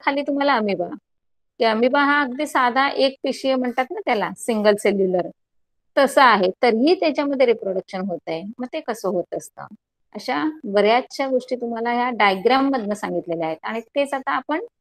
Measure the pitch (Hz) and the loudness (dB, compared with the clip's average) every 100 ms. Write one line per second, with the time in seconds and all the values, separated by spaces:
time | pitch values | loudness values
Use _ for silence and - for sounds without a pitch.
0 | 294 277 294 277 285 240 214 175 175 - | -2 -2 -2 0 2 2 0 -2 -4 -8
1 | _ _ _ _ _ - 226 220 254 285 | _ _ _ _ _ -2 0 2 2 4
2 | 285 285 269 254 294 294 247 247 277 - | 4 2 0 -4 -2 0 2 2 0 2
3 | 269 269 269 - 269 262 247 240 254 415 | 0 0 -6 -4 -2 0 -2 -2 -4 -4
4 | 320 220 175 190 - 220 208 202 208 196 | -2 -2 -2 -6 -4 2 4 4 2 2
5 | 185 180 180 - _ _ _ _ _ - | 0 0 -4 -10 _ _ _ _ _ 2
6 | 269 285 254 202 185 - 240 220 285 370 | 4 6 6 6 2 2 2 4 4 4
7 | 330 285 285 269 254 220 196 185 - 190 | 2 0 -2 2 2 2 -2 -6 -6 -6
8 | 196 170 - 165 196 240 247 311 311 214 | -6 -6 -8 -8 -8 -12 -10 -8 -8 -6
9 | 185 180 - 165 - - 143 208 _ _ | -4 -2 -4 -8 -12 -18 -18 -20 _ _
10 | _ 214 - 285 311 311 208 202 208 240 | _ -12 -6 -4 -4 -6 -2 2 4 2
11 | 254 - 269 254 254 247 233 226 233 240 | 0 -6 -2 -2 -2 -6 -6 -6 -4 -2
12 | 247 226 202 190 226 269 277 262 208 208 | -2 0 0 2 2 2 2 -2 -4 -4
13 | 185 175 170 165 160 160 - 226 - 285 | -4 -4 -4 -4 -4 -6 -8 -10 -6 -4
14 | 277 269 277 277 - 311 466 _ | -2 -4 -4 -4 -2 -6 -6 _